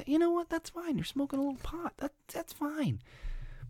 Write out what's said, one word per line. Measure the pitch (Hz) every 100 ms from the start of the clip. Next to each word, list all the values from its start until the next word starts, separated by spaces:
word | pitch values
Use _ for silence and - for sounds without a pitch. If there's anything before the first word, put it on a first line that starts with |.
| 233
you | 302
know | 339
what? | 339 339
That's | 330 330
fine. | 339 339 277
You're | 170
smoking | 269 277 269
a |
little | 277 262
pot. | - 320 339 -
That, | 285 - -
that's | - 330
fine. | - 294 311 247 101 - - - - - - -